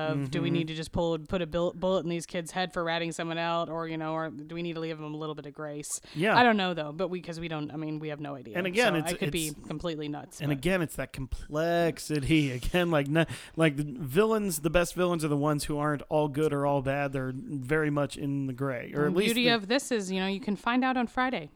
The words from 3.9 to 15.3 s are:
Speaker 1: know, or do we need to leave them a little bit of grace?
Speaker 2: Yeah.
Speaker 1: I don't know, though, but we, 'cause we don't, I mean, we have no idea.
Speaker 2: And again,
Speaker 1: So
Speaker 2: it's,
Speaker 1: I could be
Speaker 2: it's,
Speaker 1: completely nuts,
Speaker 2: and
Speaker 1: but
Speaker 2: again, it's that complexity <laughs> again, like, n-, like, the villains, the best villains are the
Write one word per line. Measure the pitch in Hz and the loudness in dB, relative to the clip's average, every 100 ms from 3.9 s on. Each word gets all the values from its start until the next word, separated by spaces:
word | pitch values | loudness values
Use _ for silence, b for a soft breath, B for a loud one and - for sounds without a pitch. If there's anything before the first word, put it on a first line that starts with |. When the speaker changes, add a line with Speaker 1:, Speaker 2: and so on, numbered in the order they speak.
| 160 | -4
Speaker 1:
know, | 160 | -4
or | 160 160 | -2 -4
do | 143 151 170 | -8 -10 -6
we | |
need | 170 165 | -4 -4
to | |
leave | 160 156 | -4 -6
them | 151 | -6
a | 151 | -6
little | 156 151 | -6 -6
bit | 147 | -10
of | |
grace? | 139 151 147 143 - - 151 | -10 -8 -8 -8 -8 -8 -2
Speaker 2:
Yeah. | 196 233 | 4 6
Speaker 1:
I | |
don't | 247 214 | 8 6
know, | 185 | 2
though, | 165 151 | 0 -4
but | 151 185 | -2 -2
we, | 180 | -4
'cause | 170 165 | -6 -6
we | 165 | -4
don't, | 160 151 | -4 -4
I | 151 | -4
mean, | 156 156 | -4 -4
we | 156 | -6
have | 147 | -6
no | 143 139 | -8 -8
idea. | 120 117 | -8 -4
Speaker 2:
And | 185 | -2
again, | 190 240 | 2 4
Speaker 1:
So | 170 | 4
Speaker 2:
it's, | 156 | 0
Speaker 1:
I | 180 | -2
could | 151 | -2
be | 165 156 | -2 -4
Speaker 2:
it's, | 147 - | -8 -8
Speaker 1:
completely | 156 170 156 151 | -6 -4 -4 -4
nuts, | 147 135 - | -6 -10 -6
Speaker 2:
and | 147 | -2
Speaker 1:
but | 143 | 0
Speaker 2:
again, | 165 190 | 2 2
it's | 160 - | 0 -4
that | 131 | -8
complexity | - 131 - - 147 165 170 170 - - 156 131 156 143 | -6 -6 -6 -4 0 2 4 2 0 -2 0 4 4 4
<laughs> | |
again, | 123 - 180 175 | 0 0 2 4
like, | 156 143 | 2 4
n-, | 160 160 123 B - | 2 2 0 B 2
like, | 160 139 | 2 4
the | 147 | -4
villains, | 127 143 143 220 220 202 151 | -4 -2 4 4 4 0 0
the | 156 | 2
best | 165 175 - | 2 2 2
villains | 180 170 | 2 2
are | |
the | 151 | 2